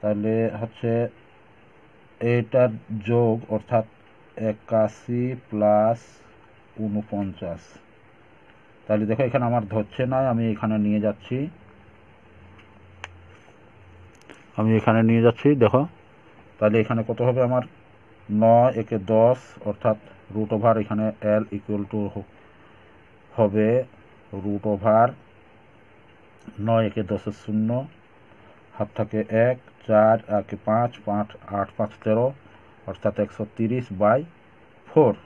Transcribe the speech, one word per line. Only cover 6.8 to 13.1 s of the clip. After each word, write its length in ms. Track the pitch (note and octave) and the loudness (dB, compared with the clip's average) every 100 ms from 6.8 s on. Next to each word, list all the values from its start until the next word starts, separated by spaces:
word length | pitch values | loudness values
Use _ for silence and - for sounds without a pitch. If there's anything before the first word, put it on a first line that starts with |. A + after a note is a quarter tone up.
ঊনপঞ্চাশ, 760 | A2 G#2 G#2+ G2+ G2 E2+ F2+ E2+ - - _ _ _ _ _ _ _ _ _ _ | -4 -4 -6 -6 -6 -8 -10 -12 -16 -20 _ _ _ _ _ _ _ _ _ _
তাহলে 200 | - G#2+ G#2+ | -4 -2 -2
দেখো 140 | A2 C3 | -2 0
এখানে 160 | A#2 A#2+ | 0 0
আমার 140 | A#2+ G#2 | -2 -2
ধরছে 280 | A2 G#2 - B2+ | -4 -6 -6 -4
না, 60 | C3 C3+ | -2 -2
আমি 120 | A#2 A#2 | -2 -2
এখানে 220 | G#2 A2 A2 G#2 | -2 -2 -2 0
নিয়ে 140 | G#2 G#2+ | 0 -2
যাচ্ছি, 300 | G#2 - B2+ D3+ - - - - - - - - - - - - - - - - | -4 -8 -6 -6 -12 -20 -20 -20 -20 -20 -20 -20 -20 -20 -20 -20 -20 -20 -20 -20